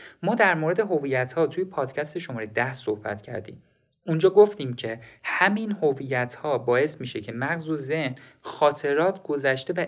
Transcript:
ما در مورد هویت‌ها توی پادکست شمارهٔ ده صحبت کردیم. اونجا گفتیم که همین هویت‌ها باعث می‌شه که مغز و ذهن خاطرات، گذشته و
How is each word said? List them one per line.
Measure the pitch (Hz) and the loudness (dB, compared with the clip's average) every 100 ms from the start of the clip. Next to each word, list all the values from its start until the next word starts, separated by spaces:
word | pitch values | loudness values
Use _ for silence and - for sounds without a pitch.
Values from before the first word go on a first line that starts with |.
| - - | -20 -6
ما | 180 | -2
در | 233 196 | 4 4
مورد | 165 156 180 | 4 2 0
هویت‌ها | 208 160 139 127 127 170 156 | 0 0 0 -2 0 0 0
توی | 180 | 0
پادکست | 185 151 131 - 151 175 | -4 -4 -4 -4 -6 -8
شمارهٔ | 170 117 107 | -8 -8 -4
ده | 117 127 | -2 -2
صحبت | 131 - 107 110 104 | -4 -4 -4 -4 -8
کردیم. | - 107 104 - _ _ _ _ - | -8 -10 -10 -16 _ _ _ _ -4
اونجا | 160 185 | 2 6
گفتیم | 196 208 208 131 | 8 8 4 -8
که | 120 113 113 - - | -6 -6 -8 -12 -12
همین | - - 190 208 220 | -6 2 2 2 -2
هویت‌ها | 202 151 135 135 127 123 - 151 123 | 0 0 0 -2 -2 -2 -4 -2 0
باعث | 123 123 151 156 | 2 2 2 -2
می‌شه | 123 113 | -8 -8
که | 110 | -8
مغز | 117 139 165 156 | -6 -4 -4 -4
و | 151 | -4
ذهن | 131 160 135 127 - _ | -2 -2 -4 -6 -14 _
خاطرات، | - - 147 143 143 143 180 190 | -16 2 4 4 2 2 2 0
گذشته | - 143 135 135 - | -4 0 0 0 -2
و | 175 | -4